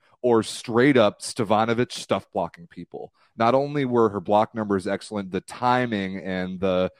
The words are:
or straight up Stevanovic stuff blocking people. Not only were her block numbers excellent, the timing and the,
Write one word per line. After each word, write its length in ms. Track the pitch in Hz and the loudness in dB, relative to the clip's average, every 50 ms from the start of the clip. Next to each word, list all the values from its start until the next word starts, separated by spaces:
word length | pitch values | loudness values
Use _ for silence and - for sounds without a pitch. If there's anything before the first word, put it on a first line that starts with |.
| _ _ _ _ | _ _ _ _
or 220 | - 123 117 110 | 2 4 4 4
straight 540 | 104 - - - - - 110 117 127 147 135 | 2 0 -6 -12 -6 -2 2 4 4 6 6
up 240 | 123 107 101 - - | 6 4 4 2 -2
Stevanovic 680 | - - - - 113 92 110 107 113 117 113 113 123 - | -10 -10 -6 -4 -2 2 2 2 2 2 0 -2 -2 -4
stuff 400 | - - - - - 98 - _ | -6 -8 -6 -4 -4 -4 -4 _
blocking 360 | - 98 87 85 - - 85 | -6 -6 -6 -6 -8 -14 -20
people. 460 | - _ 90 85 - - - - - _ _ _ _ _ | -20 _ -18 -18 -16 -16 -16 -16 -18 _ _ _ _ _
Not 180 | - 113 117 127 | -2 0 2 2
only 320 | 135 143 143 147 147 135 | 2 0 -2 -4 -4 -2
were 240 | 123 120 120 113 107 | 0 2 4 4 2
her 100 | 98 101 | 2 -2
block 340 | 85 104 104 104 110 - - | -2 2 2 2 2 0 -2
numbers 320 | 113 107 101 101 95 90 | -4 -2 0 0 -2 0
excellent, 440 | 101 98 95 - - 107 104 98 92 | -2 -4 -6 -6 -8 -8 -8 -6 -6
the 100 | 92 92 | -6 -8
timing 760 | - - - - 123 123 123 127 123 120 110 101 95 92 95 95 | -8 -10 -8 -2 0 2 2 2 0 -2 -2 -4 -4 -4 -6 -8
and 420 | 80 95 92 92 92 92 92 90 | -8 -6 -6 -4 -6 -6 -6 -4
the, 320 | 95 95 90 92 92 90 - | -2 0 0 0 0 -2 -4